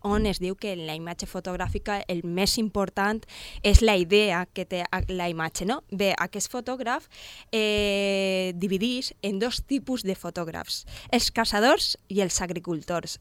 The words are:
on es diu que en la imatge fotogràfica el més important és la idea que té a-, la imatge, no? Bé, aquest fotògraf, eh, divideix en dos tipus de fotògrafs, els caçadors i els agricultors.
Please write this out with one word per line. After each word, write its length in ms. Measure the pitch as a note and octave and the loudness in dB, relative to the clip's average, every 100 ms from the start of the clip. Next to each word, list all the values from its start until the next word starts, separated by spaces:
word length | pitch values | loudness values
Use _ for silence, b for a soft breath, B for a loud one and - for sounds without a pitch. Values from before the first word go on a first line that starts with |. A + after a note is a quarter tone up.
on 240 | G3+ G#3 G#3+ | 0 2 2
es 120 | F#3 | 0
diu 140 | F3+ F#3+ | -4 -4
que 160 | G#3+ | -6
en 140 | F3 D#3+ | -6 -6
la 80 | |
imatge 320 | D#3 E3 - - | -8 -8 -8 -8
fotogràfica 760 | F#3 F#3 F3+ F3+ G#3 - G3+ - | -8 -6 -4 -4 -4 -4 -4 -2
el 160 | F3 | -4
més 320 | F3 F3 E3+ B3 | -2 0 2 2
important 640 | A3 G3+ F#3+ - G3+ A3 - B B B | 0 0 -2 0 0 0 -6 B B B
és 200 | G#3 G3 | 6 8
la 140 | A#3 G3 | 8 4
idea 500 | E3+ G#3 G#3 F3 F3+ | 6 6 6 2 -2
que 120 | - | -8
té 200 | F3+ F3+ F3 | -6 -6 -4
a-, 120 | F#3 - | -4 -2
la 200 | F#3 F3 | -2 -2
imatge, 360 | E3 D#3+ - | -2 -4 -2
no? 180 | F#3 C#4+ - | -2 -2 -6
Bé, 220 | G3 G3 - | 0 2 2
aquest 320 | E3+ G#3 - | -2 -4 -6
fotògraf, 540 | B3 A#3 B3+ A#3 D4 - B B B - A3 G#3+ | -6 -6 -6 -4 -4 -6 B B B -4 0 2
eh, 840 | G#3 G#3 G3 G3 G3 F#3+ F#3 F#3 F3 | 2 2 2 2 2 2 0 -2 -2
divideix 560 | G3 F#3+ A#3 B3 - - | -2 0 0 -2 -6 -6
en 160 | G3+ F#3+ | -4 -2
dos 240 | A#3+ - - | -2 -2 -2
tipus 360 | C#4 - B3+ F#3+ | -2 -2 -2 -2
de 80 | F#3 | -4
fotògrafs, 680 | E3+ F3+ E3 E2+ - - - B B | -6 -6 -6 -8 -8 -8 -10 B B
els 180 | A#3+ - | 2 2
caçadors 600 | - A3 G#3 B3 F4+ - - _ | 0 0 4 6 6 2 -4 _
i 120 | G3 | 0
els 160 | F#3 - | 0 0
agricultors. 760 | F3+ F3 F3 D#3 - E3+ D#3+ - | -4 -4 -4 -4 -2 -4 -4 -8